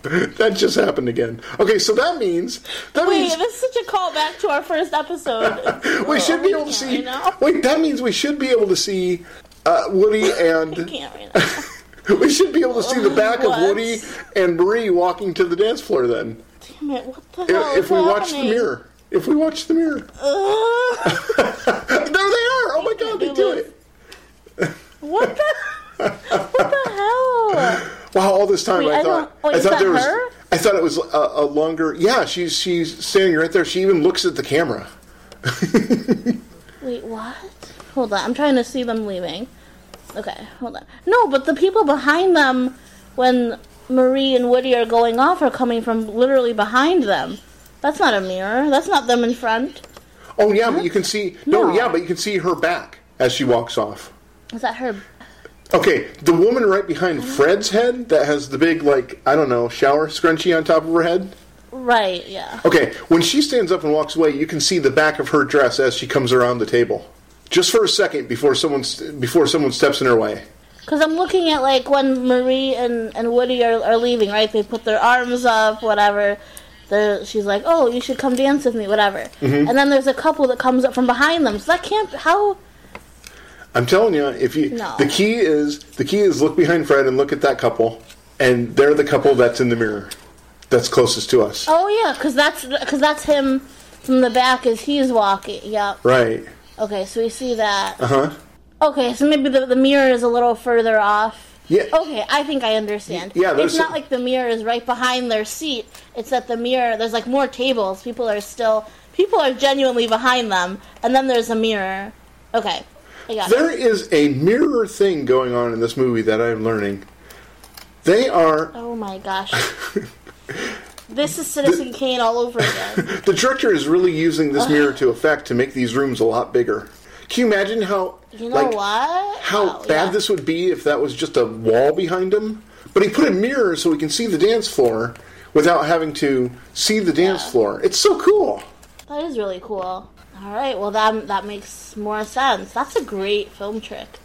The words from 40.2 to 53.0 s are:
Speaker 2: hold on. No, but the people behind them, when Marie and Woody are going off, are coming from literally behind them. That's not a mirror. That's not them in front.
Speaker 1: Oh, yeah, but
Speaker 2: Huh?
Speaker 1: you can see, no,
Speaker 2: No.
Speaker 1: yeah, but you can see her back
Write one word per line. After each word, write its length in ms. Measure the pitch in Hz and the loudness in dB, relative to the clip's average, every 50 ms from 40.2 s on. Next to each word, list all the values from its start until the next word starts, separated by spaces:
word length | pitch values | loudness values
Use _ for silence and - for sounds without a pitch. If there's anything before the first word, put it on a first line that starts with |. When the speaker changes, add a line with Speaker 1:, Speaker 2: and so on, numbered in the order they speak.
| 202 202 - - 214 214 - - | -12 -10 -12 -14 -18 -20 -16 -14
Speaker 2:
hold 160 | 247 226 - | -14 -12 -12
on. 80 | - - - - - - | -14 -18 -18 -20 -8 -2
No, 220 | 359 415 494 480 | 2 2 2 2
but 180 | 302 277 269 269 | 2 0 -2 0
the 80 | 320 302 | -2 0
people 300 | - 339 392 381 440 415 | 2 0 2 2 2 2
behind 500 | 277 311 277 262 285 294 339 381 381 349 | 2 0 0 2 0 0 2 2 4 4
them, 400 | 311 285 262 254 254 254 254 262 - - - - - - - - | 4 4 2 2 0 -2 -4 -6 -10 -20 -20 -20 -20 -20 -12 -2
when 440 | - 247 254 254 247 240 233 - - - - - - - - | 2 2 4 4 2 0 -2 -4 -8 -14 -20 -20 -20 -8 -2
Marie 460 | 254 262 254 254 262 269 269 269 262 | 2 2 4 4 4 2 2 2 2
and 140 | 247 247 240 | 2 2 4
Woody 260 | 247 254 254 269 247 | 2 2 2 2 0
are 100 | 240 233 | 0 2
going 340 | 226 233 233 233 233 226 240 | 2 2 2 2 2 2 2
off, 220 | 269 320 370 311 | 2 2 2 2
are 100 | 302 247 | 0 -2
coming 300 | - - 254 247 233 233 | 0 -2 -2 -2 -2 -2
from 260 | 220 233 226 226 220 | -2 -2 -2 -2 -4
literally 460 | 214 202 226 247 262 277 262 247 233 233 | -4 0 0 2 4 4 2 2 2 0
behind 500 | 214 208 208 226 254 277 320 370 349 254 | -2 -2 0 2 2 2 4 2 2 2
them. 340 | 202 185 147 131 170 196 214 - - - - - - - - | 2 0 -2 -2 -6 -10 -14 -16 -20 -20 -20 -20 -20 -14 -4
That's 180 | - 285 294 - | -4 -4 0 2
not 140 | 392 277 220 | 0 2 2
a 80 | 196 | 0
mirror. 480 | 190 190 185 185 190 202 220 254 285 302 | -2 -4 -6 -6 -4 -2 -2 0 2 2
That's 180 | 277 277 - | 2 2 2
not 200 | 381 359 285 247 | 2 -2 0 2
them 160 | 233 240 247 240 | 2 0 2 2
in 100 | 233 247 | 0 -2
front. 520 | 240 - 226 220 226 262 - - - - - - - _ _ - - - - - | -2 -2 -2 -2 -2 -2 -6 -8 -14 -20 -20 -20 -20 _ _ -20 -20 -20 -10 0
Speaker 1:
Oh, 140 | - 208 214 | 2 2 4
yeah, 180 | 202 208 233 233 | 4 4 2 2
but 80 | 262 | 0
Speaker 2:
Huh? 60 | 349 - | 0 -2
Speaker 1:
you 60 | 170 | 0
can 140 | - 202 180 | -2 -2 -2
see, 320 | - - 214 202 180 - - - | 0 -4 -4 -4 -6 -8 -6 -2
no, 220 | 277 330 - - | 2 2 4 4
Speaker 2:
No. 60 | 165 170 | 4 2
Speaker 1:
yeah, 120 | 214 247 233 | 2 2 2
but 120 | 170 170 | 0 -2
you 60 | 175 | -2
can 100 | 175 180 | -2 -4
see 200 | - - 208 208 | -4 -4 -2 -2
her 180 | 180 156 185 175 | -2 0 -2 -2
back 440 | 147 156 165 175 147 - - - - | 0 0 -2 -2 -4 -6 -14 -20 -20